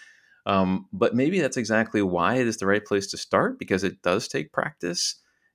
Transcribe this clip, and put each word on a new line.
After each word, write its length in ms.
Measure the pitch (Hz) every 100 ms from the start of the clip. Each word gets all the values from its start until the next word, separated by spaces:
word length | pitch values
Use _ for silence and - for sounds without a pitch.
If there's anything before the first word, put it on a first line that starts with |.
| - - _ _
Um, 420 | - 98 92 92 -
but 200 | 95 85
maybe 280 | 117 143 196
that's 160 | 135 131
exactly 460 | 107 110 110 107
why 340 | 98 87 87 123
it 100 | 120
is 120 | 107
the 80 | 95
right 180 | 104
place 240 | - 101 98
to 80 | -
start, 420 | - 98 185 131
because 240 | - 95
it 200 | 95 -
does 260 | 90 98 -
take 240 | 139 156
practice. 640 | - 151 - 175 175 - - _ _ _